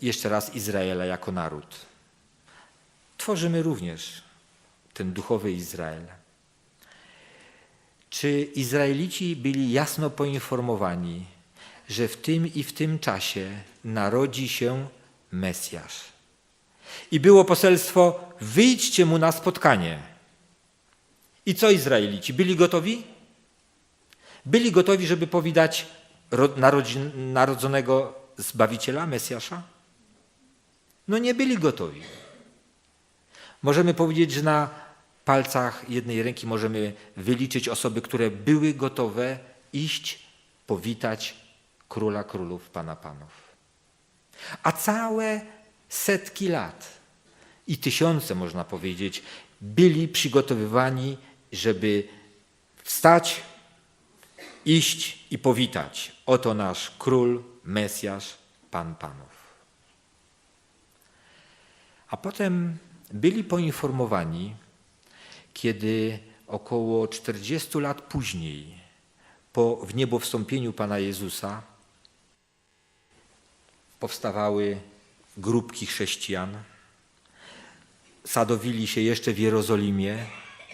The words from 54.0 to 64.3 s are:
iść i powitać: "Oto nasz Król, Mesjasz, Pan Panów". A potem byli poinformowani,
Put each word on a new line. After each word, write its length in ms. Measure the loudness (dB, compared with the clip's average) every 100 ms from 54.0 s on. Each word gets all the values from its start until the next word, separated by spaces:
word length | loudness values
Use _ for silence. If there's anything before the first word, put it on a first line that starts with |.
| _ _ -20 -20 -20 -8 4
iść 600 | 4 4 -2 -6 -10 -10
i 60 | 0
powitać: 760 | 2 2 2 -2 -6 -8 -12 -8 2
"Oto 280 | 2 4
nasz 380 | 0 -2 -4 -8 -6
Król, 440 | 2 4 4 0 -6 -18
Mesjasz, 720 | -6 -4 -2 -4 -8 -8 -12 -18 _ _ _
Pan 240 | -8 -8 -10
Panów". 600 | -14 -16 -20 -20 -20 _ _ _ _ _ _ _ _ _ _ _ _ _ _ _ _ _ _ _ _ _ _ _ _ _ -14
A 80 | -10
potem 600 | -8 -2 0 0 -2 -6 -14 -20 -14
byli 320 | 2 2 2
poinformowani, 1120 | -2 0 0 -2 -4 -2 0 0 -2